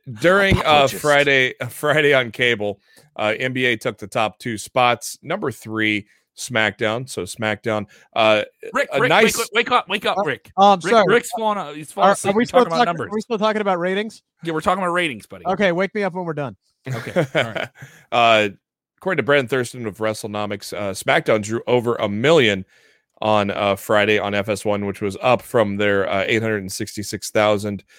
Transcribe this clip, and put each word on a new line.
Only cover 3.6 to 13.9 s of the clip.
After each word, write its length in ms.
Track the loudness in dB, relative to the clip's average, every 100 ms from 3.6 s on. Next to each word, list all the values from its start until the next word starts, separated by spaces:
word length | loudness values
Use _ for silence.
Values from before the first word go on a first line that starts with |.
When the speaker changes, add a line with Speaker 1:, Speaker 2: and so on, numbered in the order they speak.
| -2
Speaker 1:
A 100 | -2
took 220 | -4 -8
the 100 | -6
top 300 | -4 -4 -4
two 180 | -10 -10
spots. 600 | -4 0 2 0 -6 -14
Number 300 | -8 -6 -6
three, 560 | -8 -8 -4 -2 -2 -6 _ _ -16
SmackDown. 720 | -4 0 0 0 -2 -2 -6
So 140 | -10
SmackDown, 640 | -10 -6 -4 -4 -4 -4 -6 _ _
uh, 300 | 0 4 4 0 _ -8
Speaker 2:
Rick, 160 | -4 -2
Speaker 1:
a 80 | 0
Speaker 2:
Rick, 80 | 2
Speaker 1:
nice 280 | 4 4 2
Speaker 2:
wake, 100 | -2
wake 180 | -2 0
up, 180 | 0 0
wake 160 | -4 -2
up, 120 | -2
Speaker 3:
Uh, 60 |
Speaker 2:
Rick. 280 | -2 -6 -6 4
Speaker 3:
oh, 160 | 6
I'm 60 | 6
Speaker 2:
Rick, 120 | 4
Speaker 3:
sorry. 140 | 4 6
Speaker 2:
Rick's 220 | 4 2
falling 260 | -4 -2 -4
out. 180 | -6 -12
He's 160 | -12
falling 180 | 2 4
Speaker 3:
Are, 40 |
Speaker 2:
asleep. 200 | 4 2
Speaker 3:
are 40 | 0
we 60 |
Speaker 2:
He's 80 | 2
talking 140 | 2 2
Speaker 3:
still 20 |
Speaker 2:
about 180 | 2 0
Speaker 3:
talking, 120 | -2
Speaker 2:
numbers. 140 | -6
Speaker 3:
are 40 | -8
we 60 |
still 160 | -4 -2
talking 240 | 0 0
about 180 | -2 -2
ratings? 420 | -2